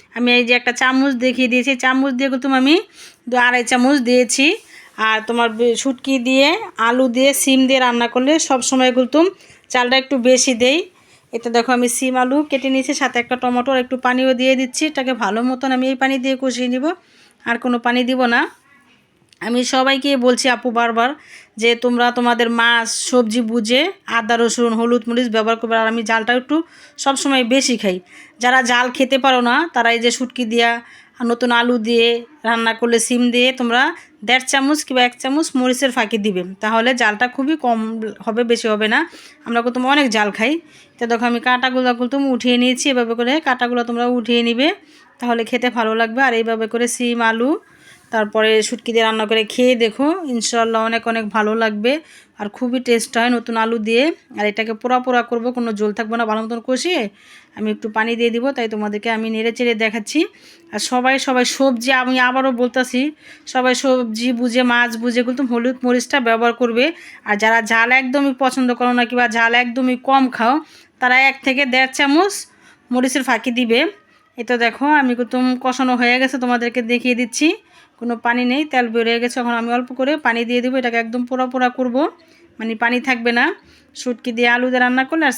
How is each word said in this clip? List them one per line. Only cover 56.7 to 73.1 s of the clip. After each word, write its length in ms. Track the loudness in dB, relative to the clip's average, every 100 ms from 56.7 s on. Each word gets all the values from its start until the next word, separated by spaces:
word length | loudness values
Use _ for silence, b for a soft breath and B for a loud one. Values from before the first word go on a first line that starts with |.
| -4 -2 -2 -4 B B B B -6
আমি 120 | -6
একটু 160 | -4 -4
পানি 220 | -2 -2 0
দিয়ে 160 | 0
দিব, 120 | 0 -2
তাই 160 | -2 -4
তোমাদেরকে 400 | -4 -4 -4 -4
আমি 180 | -4 -4
নেড়ে 220 | -4 -4
চেড়ে 220 | -2 -2 0
দেখাচ্ছি। 440 | -2 -4 -4 -2 -2 B B B _
আর 80 | -8
সবাই, 360 | -4 0 0 0
সবাই 260 | 0 0 0
সবজি, 440 | 0 0 0 0
আমি 240 | 0 2 2
আবারও 320 | 2 2 0
বলতাছি, 500 | 0 0 -2 -2 -2 -4 -6 B B -6
সবাই 280 | 0 2 2
সবজি 520 | 2 0 0 -2 -2
বুঝে 320 | 0 0 2
মাছ 280 | 2 2 0 -2
বুঝে 240 | -2 0
কিন্তু 200 | -2 -2 -2
হলুদ 320 | 0 -2 -2
মরিচটা 340 | 0 0 0 0
ব্যবহার 340 | 2 2 0
করবে। 320 | 0 0 0 0 -2 B B -4
আর 100 | 0
যারা 220 | 2 2
ঝাল 280 | 2 2 4
একদমই 420 | 2 2 0 0 0
পছন্দ 300 | 0 0 0
করো 180 | 0 0
না 100 | 0 0
কিংবা 220 | 0 0
ঝাল 240 | 2 2
একদমই 440 | 2 0 -2 -2 -2
কম 260 | 2 2 2
খাও, 240 | 0 0 0 -4 B B _
তারা 160 | 2 4
এক 160 | 4 0
থেকে 200 | -2 0 0
দেড় 260 | 0 0
চামচ 400 | 0 2 2 2 -2 -12 b b b -6
মরিচের 320 | -2 0